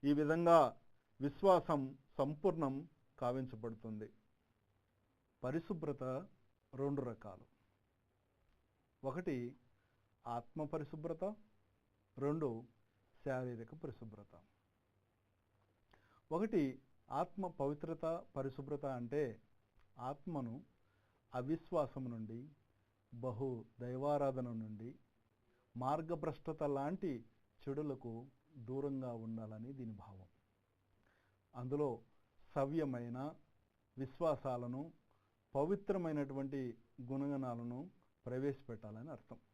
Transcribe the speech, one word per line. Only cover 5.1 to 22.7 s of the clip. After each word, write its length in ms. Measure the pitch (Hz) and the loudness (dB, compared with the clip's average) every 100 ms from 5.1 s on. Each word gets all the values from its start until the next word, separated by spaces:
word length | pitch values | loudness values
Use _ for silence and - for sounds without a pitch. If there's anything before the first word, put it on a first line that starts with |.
| _ _ _ | _ _ _
పరిశుభ్రత 580 | 123 156 165 175 151 131 127 131 196 - - _ _ | -2 -2 -2 -4 -2 -2 -2 -4 -6 -18 -20 _ _
రెండు 280 | 127 139 143 | -2 0 0
రకాలు. 420 | 123 110 107 98 113 _ _ _ _ _ _ _ _ _ _ _ _ _ _ _ 135 | -2 -6 -10 -14 -18 _ _ _ _ _ _ _ _ _ _ _ _ _ _ _ -4
ఒకటి 500 | 139 180 135 120 143 - _ _ _ _ _ - | -2 -2 -2 -4 -8 -20 _ _ _ _ _ -6
ఆత్మ 380 | 120 - - | -6 -4 -6
పరిశుభ్రత, 600 | 151 160 147 156 160 160 190 220 - - _ _ _ _ _ - | -4 -4 -6 -8 -6 -4 -4 -6 -14 -20 _ _ _ _ _ 0
రెండు 460 | 139 156 151 113 127 _ _ _ _ - | 2 4 2 0 -8 _ _ _ _ -10
శారీరక 500 | - 131 127 117 113 | -2 0 0 -4 -8
పరిశుభ్రత. 680 | 156 147 110 113 104 101 87 - _ _ _ _ _ _ _ _ _ _ _ _ _ _ - _ - _ | -10 -10 -8 -12 -14 -18 -20 -20 _ _ _ _ _ _ _ _ _ _ _ _ _ _ -20 _ -20 _
ఒకటి 500 | 160 214 202 139 127 - - - | 0 4 4 4 0 -12 -20 -4
ఆత్మ 360 | 135 180 - 185 | 0 0 0 -4
పవిత్రత, 760 | 160 139 147 156 165 160 165 - 139 | 0 0 0 -4 -2 -2 -2 -4 -4
పరిశుభ్రత 500 | 135 131 139 143 143 | -4 -4 -4 -4 -2
అంటే 540 | 127 120 143 139 104 - _ _ - - - | -2 0 0 0 -2 -16 _ _ -20 -20 -8
ఆత్మను 760 | 123 147 - 160 123 120 - _ _ _ _ _ _ | -8 -6 -6 -4 -4 -6 -12 _ _ _ _ _ _
అవిశ్వాసం 760 | 127 131 160 - 170 139 - 127 | -4 -2 -2 0 2 2 -2 -6
నుండి, 380 | 117 110 113 143 147 _ | -6 -6 -8 -12 -18 _